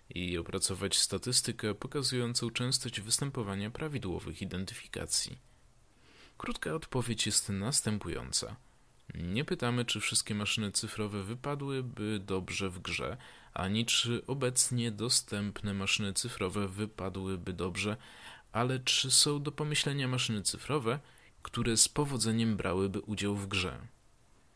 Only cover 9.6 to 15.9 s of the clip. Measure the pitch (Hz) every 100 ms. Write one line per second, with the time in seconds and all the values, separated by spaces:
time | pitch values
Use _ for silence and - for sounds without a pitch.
9.6 | 123 123 120 110 - 117 - 104 104 -
10.6 | 104 - 107 - 104 104 95 123 143 143
11.6 | 139 135 123 - 107 107 98 95 90 90
12.6 | 95 90 - - 64 110 - - - -
13.6 | 92 107 117 - 120 117 - 127 127 127
14.6 | - 123 117 104 117 - - 104 101 -
15.6 | 104 98 98